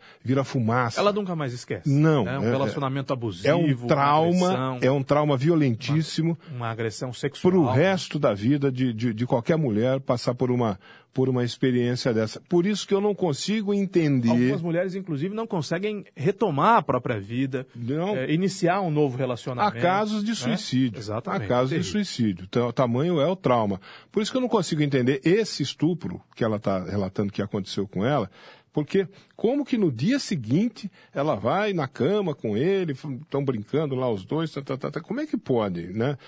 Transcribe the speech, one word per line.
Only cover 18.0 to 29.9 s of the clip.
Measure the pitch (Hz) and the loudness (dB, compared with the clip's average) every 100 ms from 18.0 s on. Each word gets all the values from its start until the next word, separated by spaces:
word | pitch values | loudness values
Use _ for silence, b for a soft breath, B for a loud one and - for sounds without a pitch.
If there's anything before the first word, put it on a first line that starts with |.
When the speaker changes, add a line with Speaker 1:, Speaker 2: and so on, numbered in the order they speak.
| 185 131 | -2 -2
Speaker 2:
é, | 131 | 0
iniciar | 160 190 - 170 190 | 0 0 0 0 2
um | 180 | 0
novo | 151 147 123 | 2 2 0
relacionamento, | 127 117 139 123 208 117 | -4 -4 -6 0 0 2
Speaker 1:
Há | |
casos | 147 190 214 214 | 2 2 0 -2
de | 208 | -2
Speaker 2:
né? | |
Speaker 1:
suicídio. | 220 123 175 - 127 127 117 | -2 -2 -2 0 0 0 -2
Speaker 2:
Exatamente. | 107 107 185 190 | -6 -6 -4 -4
Speaker 1:
Há | 101 | 0
casos | 123 131 | 2 2
de | - | 0
Speaker 2:
Terrível. | - | -2
Speaker 1:
suicídio. | 214 196 - 110 90 92 | -2 -2 0 0 -2 -2
Então, | 123 120 | -2 0
o | |
tamanho | 117 123 120 170 165 | 2 2 2 0 2
é | 151 | 0
o | 190 | 0
trauma. | 135 123 107 92 B B B | 2 2 2 -2 B B B
Por | 202 | -4
isso | 214 | -2
que | 262 | -2
eu | |
não | 254 | 0
consigo | 220 165 156 | 0 0 0
entender | 147 135 123 143 | 2 2 2 2
esse | 165 208 214 - | 2 2 0 -4
estupro | 139 - 156 175 92 87 - | -6 0 0 0 -6 -10 -12
que | - | -4
ela | 113 104 | -2 0
tá | 107 95 | -2 -2
relatando | 90 101 95 - 101 | -2 -4 -4 -4 -4
que | 101 | -4
aconteceu | 101 107 95 - 95 | -4 -4 -4 -4 -4
com | 92 113 | -2 0
ela, | 147 98 B B B B | 0 -2 B B B B
porque | 156 151 190 190 - b - | -4 0 0 -2 -6 b -4
como | 220 285 | -2 0
que | 269 233 | -2 0
no | 180 | 0